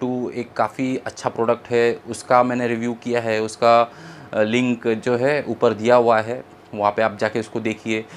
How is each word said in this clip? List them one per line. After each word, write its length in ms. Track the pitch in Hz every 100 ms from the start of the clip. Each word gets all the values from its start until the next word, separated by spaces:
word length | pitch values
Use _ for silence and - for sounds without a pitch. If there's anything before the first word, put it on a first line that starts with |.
two 300 | 127 127 117
एक 220 | 123 120
काफ़ी 440 | - 110 - 131 131
अच्छा 340 | 110 - 123
product 380 | - 117 117 -
है, 320 | 120 117 - -
उसका 340 | 113 - 123
मैंने 260 | 127 123 120
review 260 | 117 120
किया 260 | 117 120 120
है। 220 | 113 110
उसका, 500 | 110 - 117 117 117 - - - -
अ, 80 | 110
link 460 | 107 120 123 117 117
जो 280 | 110 123 120
है 280 | 131 147
ऊपर 300 | 120 110 120
दिया 220 | 104 113 123
हुआ 240 | 117 110
है, 240 | 110 127 - - -
वहाँ 180 | 107 104
पे 100 | 107
आप 160 | 110 104
जाके 220 | 110 113
उसको 200 | 110 117
देखिए। 440 | 110 110 113 110 -